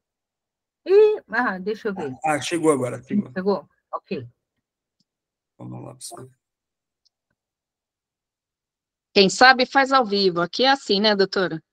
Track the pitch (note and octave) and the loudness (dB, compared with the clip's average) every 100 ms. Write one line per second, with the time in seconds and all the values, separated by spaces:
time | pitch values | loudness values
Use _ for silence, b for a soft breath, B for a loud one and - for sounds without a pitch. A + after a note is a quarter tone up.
0 | _ _ _ _ _ _ _ _ D4+ G4 | _ _ _ _ _ _ _ _ 2 4
1 | G#4+ G#4+ - A3 B3 F#3 F#3 G#3+ A3+ G3 | 4 2 -6 -4 -4 -4 -6 -8 -6 -6
2 | D3+ B2+ D#3 D3 - F3 D#3 C#3+ B2 A#2 | -8 -6 -4 -4 -4 -2 0 0 -2 -8
3 | - G#3 - B2+ F#3+ F#3 - _ _ - | -6 -4 -4 -6 -4 -4 -6 _ _ -14
4 | - E3 A#2+ _ _ _ _ _ _ _ | -12 -12 -12 _ _ _ _ _ _ _
5 | _ _ _ _ _ - B2 B2 B2+ B2+ | _ _ _ _ _ -20 -18 -16 -16 -18
6 | - - B2+ _ _ _ _ _ _ _ | -18 -18 -20 _ _ _ _ _ _ _
7 | _ _ _ _ _ _ _ _ _ _ | _ _ _ _ _ _ _ _ _ _
8 | _ _ _ _ _ _ _ _ _ _ | _ _ _ _ _ _ _ _ _ _
9 | _ - F#3+ - B3+ B3 B3+ C4+ C4+ C4+ | _ 2 4 6 6 6 2 0 2 2
10 | A3+ G3+ G3 E3+ F3 - C4 F#3 - G3 | 0 0 0 0 -4 0 0 0 0 0
11 | G#3+ G3+ F#3+ - F3+ D#3+ - | 2 2 0 0 -4 -6 -14